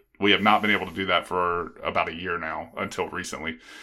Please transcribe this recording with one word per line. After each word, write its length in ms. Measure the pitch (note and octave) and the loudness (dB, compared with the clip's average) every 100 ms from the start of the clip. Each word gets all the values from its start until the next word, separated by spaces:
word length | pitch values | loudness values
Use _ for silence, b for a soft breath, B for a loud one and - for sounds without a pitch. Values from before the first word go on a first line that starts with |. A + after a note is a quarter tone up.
| _ - | _ 0
we 120 | G2+ | 4
have 100 | F#2+ | 6
not 200 | G#2+ G#2+ | 6 6
been 80 | G#2 | 4
able 160 | G2 F#2 | 0 0
to 60 | |
do 120 | F2 | -4
that 220 | F#2+ F2 - | 0 0 2
for 500 | F#2 F2 F2 E2 - | 0 0 0 -6 -6
about 260 | - F2+ E2+ | -2 -2 -2
a 40 | |
year 240 | D#2+ F#2 E2+ | -4 -6 -4
now 320 | D#2+ D#2 D#2+ | -4 -8 -8
until 320 | - G2 - E2+ | -8 -6 -4 -4
recently. 500 | F2 F2+ C2+ D#2+ D#2+ B B | -6 -8 -8 -8 -8 B B